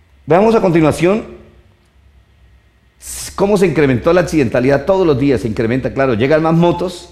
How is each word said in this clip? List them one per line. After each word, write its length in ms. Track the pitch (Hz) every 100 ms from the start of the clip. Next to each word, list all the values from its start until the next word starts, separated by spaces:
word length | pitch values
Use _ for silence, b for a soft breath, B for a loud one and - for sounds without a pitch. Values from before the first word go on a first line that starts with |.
| _ _
Veamos 300 | - 165 220
a 80 | 226
continuación 600 | 185 165 156 - 165 214 - - - - _ _ _ _ _ _ _ _ _ _ _ _ _ _ - - -
cómo 240 | - 196 202
se 80 | 190
incrementó 460 | 147 143 120 170
la 80 | 175
accidentalidad. 640 | - 156 123 131 123 135 139
Todos 200 | 190 175
los 120 | 131
días 240 | 139 123
se 60 | 120
incrementa, 440 | 104 113 131 127
claro, 220 | 135 135
llegan 280 | 110 135 156
más 120 | 160
motos, 560 | 165 175 170 180 - -